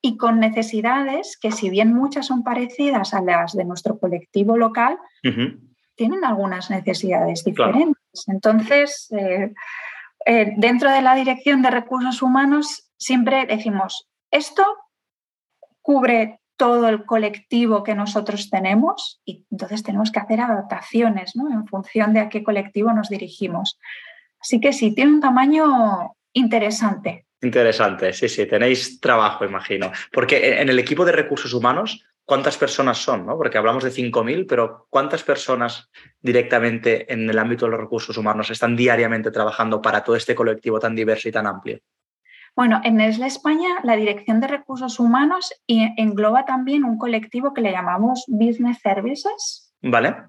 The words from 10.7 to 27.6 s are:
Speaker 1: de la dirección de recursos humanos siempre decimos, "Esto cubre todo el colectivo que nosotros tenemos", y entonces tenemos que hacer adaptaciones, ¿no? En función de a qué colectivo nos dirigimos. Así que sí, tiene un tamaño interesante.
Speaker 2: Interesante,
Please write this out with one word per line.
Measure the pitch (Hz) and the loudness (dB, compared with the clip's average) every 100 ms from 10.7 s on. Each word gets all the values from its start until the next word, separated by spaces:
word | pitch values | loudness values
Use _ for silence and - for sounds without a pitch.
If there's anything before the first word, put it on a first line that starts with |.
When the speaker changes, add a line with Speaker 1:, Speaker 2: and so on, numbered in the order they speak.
| 247 277 | 4 4
Speaker 1:
de | 269 | 4
la | 254 262 | 4 4
dirección | 262 254 285 277 | 2 0 2 4
de | 254 | 4
recursos | 247 233 254 247 247 | 2 -2 -4 -4 -2
humanos | 262 262 277 294 294 - _ _ | 2 4 4 2 0 -8 _ _
siempre | - 254 240 - 254 | -2 2 2 2 0
decimos, | 214 214 196 190 - _ _ _ | -4 -2 -4 -4 -8 _ _ _
"Esto | 285 294 - 392 415 - _ _ _ _ _ _ _ - _ | -2 0 2 2 0 -12 _ _ _ _ _ _ _ -20 _
cubre | - 277 247 233 220 - _ _ | 2 2 4 2 0 -6 _ _
todo | 240 240 233 | 2 4 2
el | 214 208 | 0 0
colectivo | 226 214 208 _ 240 233 208 | -2 -2 -6 _ 0 2 0
que | 202 208 | 0 -4
nosotros | 208 214 202 202 - | -2 -4 -4 -8 -4
tenemos", | 190 190 208 311 403 - - - | -2 2 2 2 -2 -10 -14 -16
y | 180 _ | -16 _
entonces | 196 - 214 | -12 -8 -8
tenemos | 220 202 214 | -4 -2 -2
que | 233 | -2
hacer | - 220 | -2 -2
adaptaciones, | 240 208 202 - - 226 233 196 180 226 | 0 -2 -4 -10 -4 0 2 0 -6 -6
¿no? | 294 | -4
En | 226 214 | -4 -4
función | 196 196 220 214 | -8 -4 0 2
de | 220 | 2
a | 208 | 2
qué | 214 | -4
colectivo | 208 202 196 214 226 | -2 -2 -2 -2 0
nos | 214 208 | 0 -2
dirigimos. | 196 - - 185 170 196 - - - - - _ _ | -8 -10 -8 -6 -4 -6 -8 -18 -20 -20 -20 _ _
Así | - 233 | -2 2
que | 269 | 2
sí, | 277 214 | 2 0
tiene | 214 277 | 4 6
un | 302 | 6
tamaño | 285 247 269 311 311 254 220 190 175 _ _ | 6 4 6 4 4 4 2 0 -6 _ _
interesante. | 240 233 226 214 214 214 196 - - _ _ | 0 2 2 0 0 -2 -2 -6 -10 _ _
Speaker 2:
Interesante, | 123 120 | 0 4